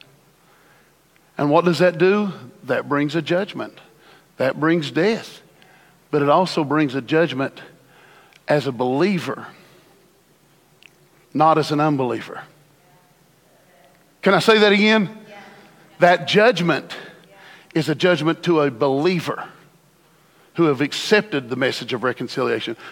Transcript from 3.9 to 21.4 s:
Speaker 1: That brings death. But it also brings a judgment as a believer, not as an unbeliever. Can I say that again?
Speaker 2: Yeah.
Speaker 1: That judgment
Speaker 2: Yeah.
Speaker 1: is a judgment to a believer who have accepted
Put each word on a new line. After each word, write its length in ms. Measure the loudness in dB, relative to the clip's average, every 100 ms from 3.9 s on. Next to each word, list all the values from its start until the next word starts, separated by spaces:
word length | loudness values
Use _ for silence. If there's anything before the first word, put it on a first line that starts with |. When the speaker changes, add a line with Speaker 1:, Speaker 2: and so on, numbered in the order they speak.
| _ _ -20 _ -4
Speaker 1:
That 240 | -4 0
brings 300 | 0 0 -2
death. 500 | -2 -2 -2 -8 -20 _ _ _ _ _ _ _
But 100 | 0
it 80 | 4
also 340 | 4 2 -2
brings 320 | 0 0 0
a 60 | -2
judgment 640 | -2 0 0 -2 -6 -8 -20 -20 _ _ -20 -20 _ _ -2
as 200 | -2 0
a 60 |
believer, 760 | -2 -2 0 0 -2 -4 -10 -14 -20 -20 _ _ _ _ _ _ _ _ _ _ _ -20 _ _ _ _
not 240 | 2 4 4
as 160 | 0
an 80 | 0
unbeliever. 600 | 0 0 -2 -4 -8 -16 -18 _ _ _ _ _ _ _ _ _ _ _ _ _ _ _ _ _
Can 140 | 0
I 60 | 2
say 180 | 4 4
that 140 | 4
again? 360 | 4 4 2 0 -8 -20
Speaker 2:
Yeah. 80 | -20 -20 -20 -20 _ _ 2
Speaker 1:
That 300 | 2 4 2
judgment 680 | 2 4 2 0 -2 -4 -16 -18 -20 -20
Speaker 2:
Yeah. 60 | -20 -20 -20 -8
Speaker 1:
is 140 | -4 -2
a 60 |
judgment 480 | 0 2 2 0 -2
to 160 | 0 2
a 100 | 0
believer 760 | 0 -2 0 0 -2 -4 -8 -10 -18 _ _ _ _ _ _ _ _ _
who 100 | 0
have 160 | 2 2
accepted 720 | -2 -4 2 2 2 -6